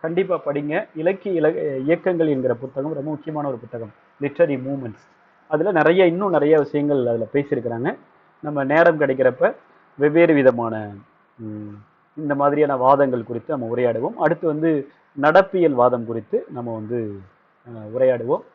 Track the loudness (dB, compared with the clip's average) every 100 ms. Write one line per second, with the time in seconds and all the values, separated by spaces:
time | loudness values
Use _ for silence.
0 | -2 -2 0 -2 -2 -4 -2 -4 -6 -4
1 | -2 -2 -2 2 2 0 -4 -4 0 0
2 | 0 0 0 0 0 -2 -6 -8 -6 -6
3 | -6 -8 -8 -6 -6 -8 -10 -12 -12 _
4 | _ _ -8 2 2 2 -4 -8 -8 -12
5 | _ _ _ _ _ -2 0 2 4 6
6 | 4 2 0 0 4 2 2 -2 0 0
7 | 0 -2 -2 -4 -2 -4 -4 -4 -4 -6
8 | _ _ _ _ -8 -4 0 4 4 4
9 | 0 2 2 2 -2 -2 _ _ _ -2
10 | 2 4 4 6 4 2 -4 -6 -8 -12
11 | -20 _ _ _ -12 -12 -14 -18 -20 _
12 | _ -10 -4 0 2 2 0 2 4 4
13 | 4 0 -4 -10 -6 -6 -4 0 0 0
14 | -4 -2 -2 0 -2 -2 0 -2 -4 _
15 | _ -2 4 4 4 2 2 4 2 2
16 | -4 -8 -4 -6 -6 -10 -8 -8 -6 -6
17 | -6 -10 -18 _ _ _ -20 -18 -10 0
18 | 2 2 -2 -4 -6